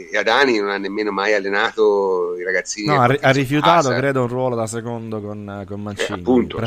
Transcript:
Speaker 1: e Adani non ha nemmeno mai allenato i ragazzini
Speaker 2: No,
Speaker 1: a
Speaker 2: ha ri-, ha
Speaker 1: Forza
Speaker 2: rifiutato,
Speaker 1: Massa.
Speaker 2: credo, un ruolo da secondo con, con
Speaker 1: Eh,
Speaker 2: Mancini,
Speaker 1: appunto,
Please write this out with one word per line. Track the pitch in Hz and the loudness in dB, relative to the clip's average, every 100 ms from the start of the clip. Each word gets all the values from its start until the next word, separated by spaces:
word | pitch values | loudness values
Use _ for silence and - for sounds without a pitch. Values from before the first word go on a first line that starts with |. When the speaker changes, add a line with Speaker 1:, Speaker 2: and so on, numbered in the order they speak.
| 85 | -6
Speaker 1:
e | 104 | -2
Adani | 101 120 139 110 | 2 4 4 2
non | 101 | 0
ha | 98 | -2
nemmeno | 98 104 107 | -4 -2 -2
mai | 98 101 | 0 2
allenato | 104 98 101 113 - 107 101 98 90 87 90 | 0 0 0 0 2 4 4 2 0 -2 -4
i | |
ragazzini | 90 92 - - 104 | -4 -4 -4 -4 0
Speaker 2:
No, | 143 | 2
Speaker 1:
a | |
Speaker 2:
ha | 120 | 4
ri-, | 139 | 2
ha | |
Speaker 1:
Forza | 135 | 2
Speaker 2:
rifiutato, | 135 131 147 160 170 135 | 2 2 2 4 4 4
Speaker 1:
Massa. | - | 0
Speaker 2:
credo, | 135 131 | 0 0
un | 120 | 0
ruolo | 127 127 117 | 0 0 0
da | 110 | -4
secondo | 117 113 117 113 107 | -6 -8 -8 -8 -8
con, | 104 104 104 101 95 | -8 -10 -10 -10 -10
con | 101 | -8
Speaker 1:
Eh, | |
Speaker 2:
Mancini, | 104 101 101 98 | -8 -6 -6 -4
Speaker 1:
appunto, | 87 127 110 117 | 2 2 2 -4